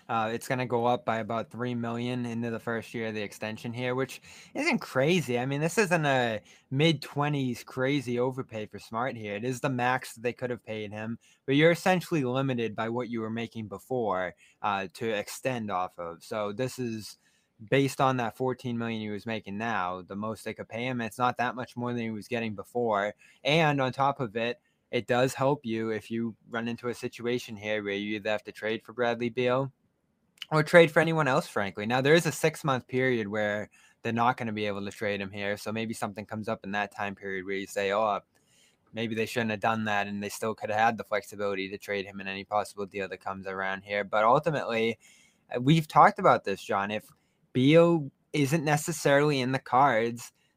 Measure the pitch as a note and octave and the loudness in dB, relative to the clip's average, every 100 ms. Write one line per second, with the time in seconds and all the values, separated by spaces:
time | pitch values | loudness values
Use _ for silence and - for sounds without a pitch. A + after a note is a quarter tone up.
0 | - A2+ A2 A#2 - B2+ B2 A#2+ A#2+ A#2+ | -4 -2 0 -2 -2 -2 0 0 2 0
1 | - A2+ G#2+ A2+ - A2 B2 A#2+ A#2 A#2 | 0 -2 -2 -4 -6 -6 -4 -4 -4 -4
2 | B2 B2 A#2+ A#2 A#2 A2+ - A2+ - A#2+ | -4 -4 -4 -4 -4 -4 -4 -6 -6 -6
3 | A2 G#2+ G2+ - A2 G#2+ A#2+ A#2 B2+ B2+ | -6 -6 -8 -8 -8 -8 -8 -4 -2 -2
4 | C3 - - - - - D#4+ A3+ - C3 | -4 -6 -18 -20 -12 -4 -2 -2 -2 2
5 | C#3+ F3+ B2 A#2+ C3 C#3+ D#3+ A#3 G3 F3 | 4 2 0 -2 -2 -2 0 0 2 2
6 | D3 C3 B2 A2 - - - C3+ E3 C#3+ | 4 4 2 -2 -8 -20 -4 2 4 2
7 | - C#3+ D3 D3 B2+ A#2 - - C3 C#3+ | -2 -2 0 0 -2 -4 -8 -2 0 0
8 | A#2+ A#2+ B2+ C3 - A2+ G#2 G2+ - A2+ | 0 0 0 -2 -8 -8 -10 -12 -8 -4
9 | B2+ A#2 G#2 G2+ B2 B2 D3 B2+ B2 B2+ | -4 -4 -6 -4 -4 -2 -2 0 2 0
10 | - - A#2+ A2+ B2+ A#2 - A2 G#2 G#2+ | -2 -6 -6 -4 -6 -6 -8 -8 -8 -8
11 | A2 A#2 _ _ - C#3 D#3+ E3 F#3+ F#3 | -8 -8 _ _ 0 6 6 6 2 2
12 | - E3 B2 B2+ C3+ A#2+ A2+ G#2 A2+ A#2+ | 2 -2 0 0 0 0 -2 -4 -4 -4
13 | A#2+ A#2 A2 A2+ A2+ A2+ G#2+ G2 - C3 | -4 -4 -4 -6 -8 -8 -10 -10 -6 -2
14 | G#2+ F#2 F2+ - _ _ G#2 G2 F#2+ - | 0 0 -2 -6 _ _ -2 -2 -4 -6
15 | A2+ G#2 G#2 - C3+ B2 G#2+ F#2 F#2 - | -4 -2 -4 -6 -4 -4 -2 -4 -4 -6
16 | E2+ E2+ - A2 G#2 G#2 C3 - B2 A2 | -10 -10 -8 -4 -4 -4 -6 -4 -6 -6
17 | G2+ - _ _ _ - A2 C3+ C#3 - | -12 -18 _ _ _ -12 0 2 2 2
18 | C3 B2+ A2+ - C3 B2 B2+ A#2 A#2 A2 | 2 2 -2 -2 -4 -4 -4 -4 -4 -4
19 | G#2+ G#2 A2+ A2 G2 G2+ A#2 G#2+ F2+ F#2 | -6 -8 -6 -8 -6 -6 -2 -2 -2 -4
20 | F2 G2+ G#2+ G#2+ A2 G#2+ G2 A2+ B2+ B2 | -8 -6 -6 -6 -8 -10 -8 -6 -4 -4
21 | A2+ - A2+ G2+ A#2+ A#2 A#2+ B2 A#2+ A#2+ | -4 0 0 0 -2 -4 -10 -8 -6 -4
22 | A2+ G#2+ F#2+ A#2 A2+ G2 - B2 A#2 G2+ | -4 -6 -6 -4 -4 -8 -6 -2 0 2
23 | G#2 - - _ C3+ D#3 D#3 C#3+ C3 B2+ | 0 -4 -18 _ 2 4 4 2 0 0
24 | C#3 C#3 A#2+ A2 A#2 A#2+ _ _ _ B2 | 0 0 -4 -2 -4 -6 _ _ _ -2
25 | G#2 B2 C3+ - C3+ C#3+ A2+ A2 A2+ G#2+ | 2 4 2 2 0 0 -2 -2 -2 -4
26 | - A2+ A#2 - - A2+ A#2 A#2 B2 A2+ | -4 -4 -4 -6 -8 -6 -4 -4 -6 -4
27 | B2 - A#2 B2 - G#2 G#2+ G#2+ G2+ G2+ | -8 -6 -2 -2 -4 -8 -2 -2 -2 -2
28 | G#2 G#2+ G#2 G#2+ - - G#2+ A2 - A2 | -2 -4 -2 -2 -4 -6 -4 -4 -6 -2
29 | A#2 A#2 A#2+ A#2+ B2 B2+ C3+ - _ _ | 0 0 -2 0 0 2 -2 -8 _ _
30 | _ _ _ - - D#3 D#3 F3 E3 E3 | _ _ _ -18 -2 0 8 10 10 6
31 | D#3+ D#3+ C3 - - A2+ G2 F#2 G#2 B2+ | 4 4 2 2 0 -2 -4 -2 0 2
32 | C3+ E3 E3 - D#3+ D#3 D3+ B2+ - B2+ | 6 6 4 0 0 0 -2 -2 0 0
33 | C3 A#2+ G2+ G#2+ G#2 G#2 G2 _ _ _ | 2 2 0 0 0 -2 -6 _ _ _
34 | A#2 A2+ A#2+ B2+ A#2 G#2 G#2 G2+ G2+ - | -4 2 2 0 -4 -4 -2 -4 -6 -6
35 | G#2 G2+ G2 G#2 G2+ G#2 A2 A2 A2+ A2 | -4 -4 -6 -6 -4 -4 -4 -4 -4 -6
36 | A2 G2 G#2 A2 G#2 A2 G2 G#2 G2+ - | -8 -8 -10 -8 -6 -6 -4 -4 -4 -4
37 | G2+ G2 G2 F#2+ F#2 G2 G2 G2+ G2 G2+ | -8 -6 -8 -8 -6 -6 -6 -2 0 2
38 | G#2+ G2 - _ _ _ _ _ _ A2 | 2 0 -6 _ _ _ _ _ _ -6
39 | A2+ A2 G#2+ B2 A2+ G#2 A#2 A2+ G#2+ G#2 | -4 -2 -2 -2 -2 0 0 0 0 0
40 | G2+ G2+ G2+ - A2+ G#2 G#2+ G#2 A#2 G#2+ | 0 -4 -6 -6 -6 -4 -2 2 2 2
41 | - G#2 - G2+ G2+ G2 F#2+ G2 - G2+ | -2 -4 -4 -6 -4 -2 -6 -8 -4 -4
42 | F#2+ G2 F#2+ G2 G2 G#2 G2 G2+ G2 G2+ | -4 -8 -8 -8 -2 -2 -2 -6 -8 -6
43 | F#2+ F#2 G2+ F#2+ F#2+ F#2+ F#2+ F#2+ G2+ G2+ | -6 -6 -8 -8 -6 -4 -2 -4 -2 -2
44 | G2 G#2+ A2 C#3 E3 C#3+ F#2 A#2 A2+ A2 | 0 4 6 6 4 -2 -2 0 0 -2
45 | - - _ _ - B2 B2+ E3 D#3 D3+ | -10 -20 _ _ -8 -2 4 4 4 6
46 | F3 G#3 F3+ C3+ - F#2+ - G#2 G2 G#2+ | 6 6 4 4 2 -4 -2 -2 -2 -4
47 | - _ _ _ _ B2+ C3+ E3 E3+ E3+ | -8 _ _ _ _ 2 8 8 8 4
48 | C#3 - _ D3+ C3+ D#3+ C#3+ D3+ - D#3 | -2 -12 _ 0 2 2 2 2 0 0
49 | D3+ C#3+ D3+ C#3 B2+ C3 - B2+ C#3 A2+ | 4 6 6 4 2 -2 2 6 6 6
50 | A#2 A#2 - _ _ | 2 -2 -12 _ _